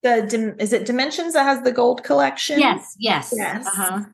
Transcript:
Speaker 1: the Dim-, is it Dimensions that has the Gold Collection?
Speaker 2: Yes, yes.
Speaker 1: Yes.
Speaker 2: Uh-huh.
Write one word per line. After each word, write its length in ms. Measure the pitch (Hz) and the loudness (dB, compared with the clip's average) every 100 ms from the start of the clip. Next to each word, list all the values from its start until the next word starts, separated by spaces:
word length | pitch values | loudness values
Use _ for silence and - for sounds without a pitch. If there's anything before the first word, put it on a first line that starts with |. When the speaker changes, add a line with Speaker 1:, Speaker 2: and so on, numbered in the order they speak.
Speaker 1:
the 240 | 247 240 208 | 4 2 2
Dim-, 260 | 226 220 - | -2 -2 -4
is 140 | 202 | 0
it 120 | 220 - | 0 0
Dimensions 480 | 247 277 302 339 | -2 -2 -2 -2
that 100 | 320 | 2
has 180 | 277 262 | 2 2
the 80 | 247 | 0
Gold 320 | 247 240 254 | 2 2 2
Collection? 560 | - 277 269 262 - 294 | 0 2 2 0 -2 2
Speaker 2:
Yes, 360 | 277 208 - - | 4 2 -4 -6
yes. 340 | 220 160 - 226 | -2 -2 -2 -4
Speaker 1:
Yes. 300 | 196 220 247 | -4 -4 -6
Speaker 2:
Uh-huh. 360 | 190 185 190 208 | -4 -4 -4 -8